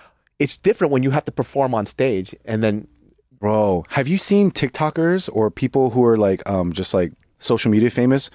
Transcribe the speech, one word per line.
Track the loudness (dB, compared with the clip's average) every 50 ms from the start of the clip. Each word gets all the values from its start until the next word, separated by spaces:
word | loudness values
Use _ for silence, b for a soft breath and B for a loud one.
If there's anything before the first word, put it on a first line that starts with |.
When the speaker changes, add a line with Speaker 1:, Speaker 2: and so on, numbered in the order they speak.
| b b b b b b _ -4
Speaker 1:
it's | -4 -4 -4 -2
different | 0 0 2 2 2 0 2
when | 2
you | 2 2
have | 0 0 -2
to | -4
perform | -4 -6 -6 -4 -2 -2 0 0 0
on | -2 -4 -4
stage. | -4 -2 0 0 0 -2 -4 -6 -12 -16 _
And | -6 -2 0
then, | 0 0 0 -2 -6 -10 _ _ _ _ _ _ _ _ _ _
Speaker 2:
Bro, | -4 -2 0 2 2 2 0 -2 -4 -4
have | -4 -4 -2 -2
you | -2 -2
seen | 0 2 2 2 2 2
TikTokers | 0 -2 -4 -4 -2 -2 -4 -2 -2 -2 0 0 0 0 -2 -4 -2
or | 0 0 0
people | -2 -2 -4 -2 0 0 0 2
who | 2 2 4
are, | 4 4 4
like, | 4 2 0 0 -2 -4
um, | -2 -2 -2 -2
just, | -4 -4 -4 -2 0
like, | 0 0 -2 -4 _ _ _ _ _
social | -2 -2 -2 0 2 2
media | 2 4 2 2
famous | 2 0 0 2 0 0 -2 -6 -10